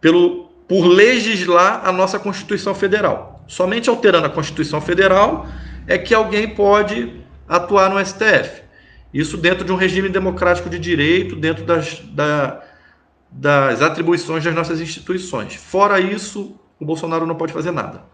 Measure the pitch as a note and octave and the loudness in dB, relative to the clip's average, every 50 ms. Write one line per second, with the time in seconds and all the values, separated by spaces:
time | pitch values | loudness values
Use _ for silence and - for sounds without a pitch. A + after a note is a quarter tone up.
0 | - D#3+ E3 F3 F3 F3 - - - - _ _ _ _ F3+ G3 F3 F3+ F3 F#3 | 4 4 4 6 4 4 2 -2 -12 -16 _ _ _ _ 0 4 6 6 6 8
1 | G#3 A#3 B3+ A#3+ G#3 A3 A3+ F#3+ F3+ E3+ F3 E3+ F3+ G3 A3 - - F#3 F#3 F#3 | 8 6 6 4 0 0 -2 -2 0 2 4 4 6 4 2 0 -2 -2 0 0
2 | F#3+ F#3 G#3+ G3+ - G#3 F#3+ - - - G#3 F#3+ - G3+ F#3+ - - G3 F#3+ G#3+ | 0 0 -2 -6 -6 -6 -8 -8 -6 -6 -6 -4 -2 -4 -4 -2 0 0 0 2
3 | G3+ D#3+ - - - - - - - - - - F3+ F#3 G#3 A#3 A#3 - A#3 - | 2 0 -2 -2 -8 -16 -20 -20 -20 -20 -4 -4 -2 -2 -2 -2 0 0 0 4
4 | - G#3 F3+ E3+ D#3 C#3+ - E3+ D3 - - - D#3 D3 - D3+ D3 - F3 F3 | 4 4 4 4 2 0 -4 -4 -6 -6 -4 -6 -4 -4 -4 -6 -2 -2 2 2
5 | F#3+ F#3+ F#3 F#3+ G#3 B3 D#4+ - - - - - - - - - - - E3+ F#3+ | 4 4 6 4 4 2 0 -4 -8 -12 -14 -14 -14 -14 -16 -16 -4 -2 -2 -2
6 | - - A#3 A3 A3 F#3+ G3 G#3 A3 G#3+ - - G3+ G3 G3+ G#3 G#3 F3+ G#3 A#3 | 2 2 2 2 2 0 -2 -2 -4 -4 -2 0 2 4 4 4 2 0 -4 -6
7 | A#3+ - - - - - - - - - D#3+ F3 F3 - G3+ G3 F#3+ F#3+ G3 G3 | -8 -8 -10 -16 -20 -20 -20 -20 -8 -2 -2 -2 0 2 2 4 4 4 2 0
8 | F#3+ F#3+ - - A3 A3 F#3+ C3+ - - - - - - _ - _ _ - - | -2 -4 -4 0 2 4 4 2 2 -2 -10 -16 -20 -20 _ -20 _ _ -20 -20
9 | - _ - C3+ D3+ - - - D#3+ F3 F#3 F3+ F#3 E3+ F#3 F#3 F#3+ F#3 - F#3+ | -20 _ -4 -4 -4 -4 -4 0 0 0 2 2 -2 -4 -2 0 0 0 0 0
10 | F#3+ G3 F#3 G3 F#3 F#3+ F3+ F#3 F#3 F3+ F3 F3 E3+ E3+ E3 F3 D#3+ F3 F3 D3 | -2 -2 -2 -2 -2 -2 -4 0 0 0 0 0 -2 -8 -8 -8 -4 -2 0 0
11 | C#3+ D3+ E3+ F#3 F3+ F#3 F3 D#3+ D3+ D#3+ E3 - - - E3+ E3 D3 - - - | 2 2 2 2 0 -2 -6 -4 -4 -4 -4 -4 -2 -2 0 0 0 -6 -10 -14
12 | - - - C#3+ D3 D3+ D3 D3 C#3 B2 - - - - _ _ _ _ _ _ | -18 -12 -6 -4 -2 0 0 -2 -2 -4 -6 -12 -18 -20 _ _ _ _ _ _
13 | _ _ _ _ _ _ - C3 C3 C#3+ C#3+ C#3 C#3 C3+ A#2+ A2 D3 E3 D#3 - | _ _ _ _ _ _ -20 -4 0 4 4 4 4 2 2 2 2 0 0 0
14 | E3+ E3 F3 D#3 - D3+ D#3+ D#3+ D3+ E3+ D#3+ E3 E3 D#3 E3+ D#3+ E3 D#3 - - | 0 0 0 0 0 -4 -6 -2 -2 -2 -2 -2 -2 -2 -4 -6 -6 -8 -10 -14
15 | - - F#3 F#3 F#3 - - A#2+ G#2 F#2+ - - - - - F#3 G3+ G#3 G3+ F#3+ | -8 -6 -6 -6 -6 -6 -8 -8 -8 -8 -12 -16 -16 -4 2 2 2 4 4 2
16 | F#3 F#3+ G#3 G#3+ - - - G#3 G3 - - _ _ _ _ _ D3+ D3+ E3 D#3 | 0 0 -4 -6 -10 -12 -12 -12 -12 -12 -16 _ _ _ _ _ -8 -6 -6 -6
17 | - E3 E3 E3 E3 E3 E3 D#3+ E3 E3 - - D#3 F3 F3 C#3+ G#2 - - - | -6 -4 -4 -4 -2 -4 -4 -6 -6 -6 -6 -6 -6 -4 -4 -6 -6 -8 -10 -16
18 | - _ | -20 _